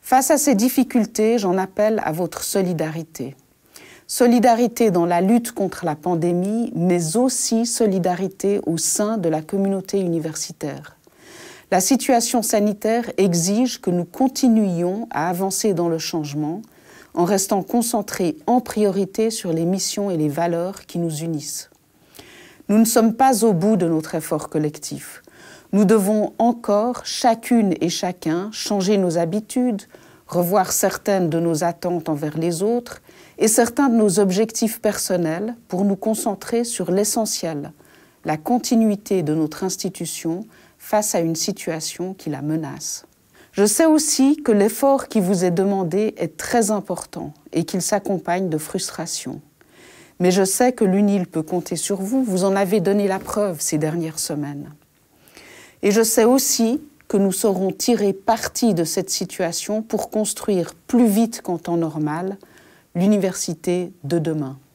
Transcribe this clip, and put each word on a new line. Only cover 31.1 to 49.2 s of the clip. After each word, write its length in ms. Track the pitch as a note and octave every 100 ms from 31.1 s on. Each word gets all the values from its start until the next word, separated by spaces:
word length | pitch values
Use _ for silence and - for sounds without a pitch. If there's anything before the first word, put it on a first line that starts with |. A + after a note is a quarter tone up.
| F#3+ E3+
de 80 | E3
nos 240 | E3+ D#3+
attentes 460 | E3+ E3+ F3+ F3 D#3+
envers 300 | D3 D3+ D3
les 240 | E3 E3
autres 400 | G3+ A#3+ A#3+ - _ - - -
et 100 | A3+
certains 400 | A3+ A#3 - C#4
de 80 | A#3
nos 240 | G#3 F#3+
objectifs 600 | G3 F#3 A3 - A3 -
personnels 760 | G#3 G3+ - F3+ E3 E3 G#3+ A#3 _
pour 180 | F3+
nous 120 | G3+ G3
concentrer 680 | A3 A3 - - - A#3
sur 280 | A#3 - F3+
l'essentiel, 800 | F#3 G#3 - G#3+ - E3+ D3 D3 - - - _ _
la 120 | E3+ D#3
continuité 840 | - A#3+ - A#3 A3 G3+ - F#3+
de 120 | D3+
notre 300 | D#3 D#3 D#3
institution 840 | F#3+ F#3+ F#3 - E3 - E3 F3 A3 - _ _
face 360 | - G#3+ G#3
à 60 | G3
une 160 | E3 D#3+
situation 800 | - G3 - D#3+ D#3 - F#3
qui 160 | F#3+ -
la 120 | C#3+
menace. 640 | D3 D#3+ C#3+ C#3+ - - - _ _ _ -
Je 120 | -
sais 220 | G#3 - D#4+
aussi 500 | D#4 D4+ - C4+ D4+
que 100 | D4
l'effort 560 | G#3 G3+ A3 C#4 C4+ C4
qui 120 | A3+
vous 240 | F3+ F#3+
est 60 | F3+
demandé 640 | E3+ F#3+ G3 F3 F#3 G#3+ -
est 200 | - -
très 340 | - A#3+ G#3
important 600 | G#3+ - - - E3 C#3+ - -
et 120 | -
qu'il 180 | E3+ F#3+
s'accompagne 680 | - G#3 - F#3+ - F3+ F#3+
de 100 | D#3
frustration. 840 | D#3 F#3+ - - D#3+ -